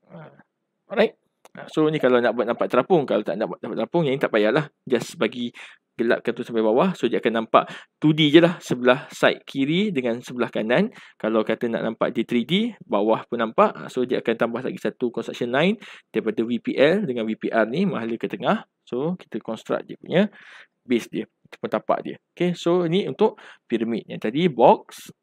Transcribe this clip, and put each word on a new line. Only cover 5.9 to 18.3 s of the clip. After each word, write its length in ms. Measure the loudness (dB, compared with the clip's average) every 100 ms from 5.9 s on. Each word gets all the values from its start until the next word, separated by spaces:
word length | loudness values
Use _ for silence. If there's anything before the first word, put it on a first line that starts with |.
| -6
gelapkan 320 | -2 0 -2
tu 160 | -6 -6
sampai 160 | 0
bawah. 320 | 2 4 2
So 160 | 0 -2
dia 80 | 0
akan 240 | 0 -2
nampak 240 | 2 2 2 -8 -20 _
two 160 | 0
D 160 | 4 6
je 80 | 6
lah 240 | 6 2
sebelah 480 | -6 -2 2 2 0
side 320 | 0 2 2
kiri 480 | -6 -4 0 0 0
dengan 320 | -2 -2 -4
sebelah 240 | -8 -6 -4
kanan. 460 | -2 0 2 0 -4 -20 _
Kalau 240 | -2 0
kata 240 | 0 -2 -2
nak 160 | -2
nampak 320 | -4 -2 -4
dia 80 | -2
three 240 | -2 -2 0
D, 320 | -2 -2 -6 -4
bawah 400 | -2 2 0 -2
pun 160 | -4
nampak. 320 | -4 2 2
Ha, 160 | 0 -10
so 160 | -4 -2
dia 180 | -2
akan 100 | -2 -2
tambah 260 | -2 -2
lagi 140 | -8 -6
satu 340 | -8 -4 -6
construction 380 | -6 -10 -6 -2
line 260 | 0 0 0 -8 -20 _
daripada 260 | -4 -4 -2 -2
V 60 | -4
P 160 | -4 2
L 260 | 4 4
dengan 240 | -2 -4 -4
V 80 | -4
P 140 | -2
R 140 | 0 0
ni, 160 | 0
mahala 300 | -2 -2 -6
ke 160 | -6 -6